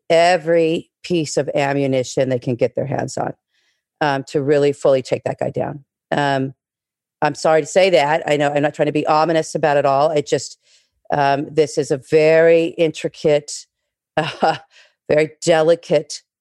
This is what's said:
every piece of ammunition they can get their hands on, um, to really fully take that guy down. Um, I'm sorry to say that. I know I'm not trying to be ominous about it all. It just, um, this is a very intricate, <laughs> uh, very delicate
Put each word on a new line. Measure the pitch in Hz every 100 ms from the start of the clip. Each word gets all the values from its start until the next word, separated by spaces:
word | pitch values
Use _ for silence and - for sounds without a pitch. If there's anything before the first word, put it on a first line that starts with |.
| -
every | 165 170 180 156 170 160 160 - _
piece | - 175 147 -
of | 139
ammunition | 147 139 139 139 131 123 - 131
they | 127
can | 135 120
get | 123
their | - 131
hands | 131 135 -
on, | - - _ _ _ _ _ -
um, | 151 135
to | 135 156
really | 139 147 143
fully | 139 147 135
take | - 123
that | - -
guy | 131
down. | 139 123 147 _ _ -
Um, | 147 143 135 135 - _ _ _ _ _ -
I'm | 151 151
sorry | 165 160
to | 147
say | 190 190
that. | 170 143 160 -
I | 147
know | 143
I'm | 147
not | 151
trying | - 151
to |
be | 147 143
ominous | 156 160 160 156
about | 160 156 143
it | 139
all. | 139 156
It | 151 139
just, | 143 - - _ _ _ _ -
um, | 143 139 139 151
this | 151 143 -
is | 135
a | 139
very | - 156 156 160 165 170 165
intricate, | - 160 - 160 - 160 147 - - - _ _
<laughs> | _ _ -
uh, | 156 - 160 - _ _ _ _ -
very | 151 156 -
delicate | 170 160 156 165 - 156 156 - _ _